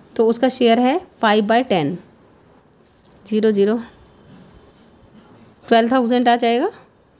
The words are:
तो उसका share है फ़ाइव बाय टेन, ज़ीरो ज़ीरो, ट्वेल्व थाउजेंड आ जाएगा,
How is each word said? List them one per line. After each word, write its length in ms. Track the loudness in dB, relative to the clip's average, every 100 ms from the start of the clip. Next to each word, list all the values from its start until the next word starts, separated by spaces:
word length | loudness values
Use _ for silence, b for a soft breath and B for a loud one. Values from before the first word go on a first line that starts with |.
| -12 -2
तो 100 | -2
उसका 240 | 0 -2
share 300 | 0 2 2
है 200 | 0 -2 -6 _
फ़ाइव 240 | 0 0 0
बाय 180 | -2
टेन, 340 | 0 -2 -2 -8 -14 _ _ _ _ _ _ _ _ _ -20 -20 -6
ज़ीरो 240 | 0 0
ज़ीरो, 280 | 2 0 -2 -8 -20 -20 _ -20 -20 -20 -20 -20 _ _ _ _ -20 -20 -20 -20 _
ट्वेल्व 280 | 0 0 2
थाउजेंड 380 | 0 0 0 2
आ 60 | 0
जाएगा, 360 | 0 -2 -4 -8 B _ _